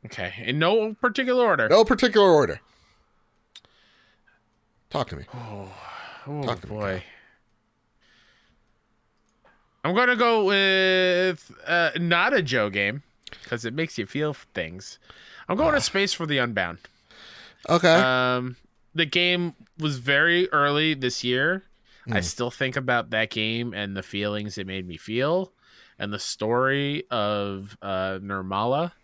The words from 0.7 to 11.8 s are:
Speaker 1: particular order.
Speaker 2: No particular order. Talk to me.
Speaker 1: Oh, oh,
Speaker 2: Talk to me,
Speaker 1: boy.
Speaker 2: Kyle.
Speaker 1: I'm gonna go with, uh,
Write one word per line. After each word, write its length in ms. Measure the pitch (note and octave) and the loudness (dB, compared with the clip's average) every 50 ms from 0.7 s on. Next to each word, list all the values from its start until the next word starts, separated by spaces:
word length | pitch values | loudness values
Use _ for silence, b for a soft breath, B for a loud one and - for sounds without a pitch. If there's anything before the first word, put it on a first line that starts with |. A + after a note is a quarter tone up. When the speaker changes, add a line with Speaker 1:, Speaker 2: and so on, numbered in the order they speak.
| G#3 A3+ G#3+ A3 G#3+ | 4 2 0 0 -4
Speaker 1:
particular 500 | _ - A#3+ G#3+ - C4 B3 B3 B3+ A#3+ | _ -2 -2 0 0 -2 0 2 2 4
order. 240 | A3 F3+ C#3 A2+ A2 | 4 4 2 4 6
Speaker 2:
No 160 | E3 G#3 A3+ | 6 6 6
particular 420 | - C4 - - B3 G#3 A3 G3+ F#3+ | 6 4 2 2 4 6 6 8 8
order. 320 | E3+ D3+ C3 F2+ D2 - _ _ _ _ _ _ _ _ _ _ _ _ _ _ _ _ _ _ _ - _ _ _ _ _ _ _ _ _ _ _ _ _ _ _ _ _ _ _ _ _ _ _ _ _ _ | 8 6 6 2 -2 -8 _ _ _ _ _ _ _ _ _ _ _ _ _ _ _ _ _ _ _ -20 _ _ _ _ _ _ _ _ _ _ _ _ _ _ _ _ _ _ _ _ _ _ _ _ _ _
Talk 200 | - D3 B2+ - | -4 -4 -4 -4
to 60 | - | -8
me. 100 | C#2+ - - - | -14 -14 -14 -16
Speaker 1:
Oh, 380 | B2 A#2 A2 G#2 G2+ G2 F#2+ F#2+ B B B B B B B B B B C3+ | -16 -14 -12 -12 -12 -14 -14 -16 B B B B B B B B B B -12
oh, 160 | C#3+ D3+ C#3+ | -8 -6 -4
Speaker 2:
Talk 180 | B2 A#2 - | -4 -4 -6
to 60 | - G#2 | -8 -12
me, 80 | G#2+ | -8
Speaker 1:
boy. 60 | G#2+ G#2 G2 | -6 -4 -4
Speaker 2:
Kyle. 100 | F#2+ F#2 - b b b b b b b b _ _ _ _ _ _ _ _ _ _ _ _ _ _ _ _ _ _ _ _ _ _ _ _ _ _ _ _ _ _ _ _ _ _ _ _ _ _ _ _ _ _ _ _ _ _ _ _ | -4 -6 -8 b b b b b b b b _ _ _ _ _ _ _ _ _ _ _ _ _ _ _ _ _ _ _ _ _ _ _ _ _ _ _ _ _ _ _ _ _ _ _ _ _ _ _ _ _ _ _ _ _ _ _ _
Speaker 1:
I'm 120 | D#3 F3+ | -2 2
gonna 200 | G#3 B3 B3 B3 | 2 4 4 4
go 280 | A3 A#3+ A#3 A#3 A3 G#3 | 4 4 4 4 4 4
with, 1040 | F#3+ G3+ G3 G3 F#3+ F#3+ F#3+ F#3+ F#3 F#3 F#3 F#3 F3+ F3+ F3 F#3 F#3 F3+ - - - - - - | 4 4 4 4 4 4 4 4 4 4 4 4 4 4 4 2 2 0 -2 -8 -20 -20 -16 -4
uh, 260 | - E3+ F3 | 0 2 2